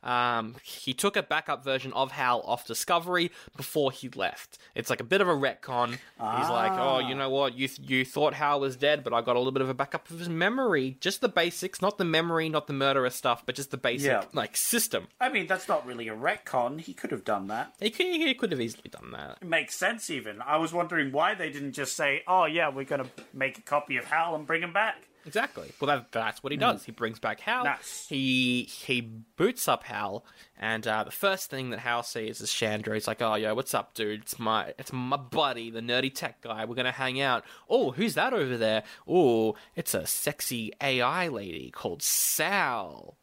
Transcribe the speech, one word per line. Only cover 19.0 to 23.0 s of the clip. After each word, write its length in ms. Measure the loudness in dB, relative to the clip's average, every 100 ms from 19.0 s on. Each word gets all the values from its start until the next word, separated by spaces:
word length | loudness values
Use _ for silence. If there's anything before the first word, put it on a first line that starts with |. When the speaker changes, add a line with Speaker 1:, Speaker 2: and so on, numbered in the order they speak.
| -14
Speaker 1:
that. 280 | -12 -12 -12
Speaker 2:
It 60 | -2
makes 260 | -2 -2
sense, 340 | -2 -2 -2 -6
even. 320 | -6 -6 -8
I 160 | 0 2
was 140 | 2
wondering 380 | 0 0 0 0
why 240 | 2 2
they 160 | 2 -4
didn't 220 | -6 -8
just 240 | -4 -4 0
say, 260 | 0 0 2
"Oh, 160 | 4
yeah, 240 | 4 4 2
we're 160 | 0
gonna 260 | -2 -2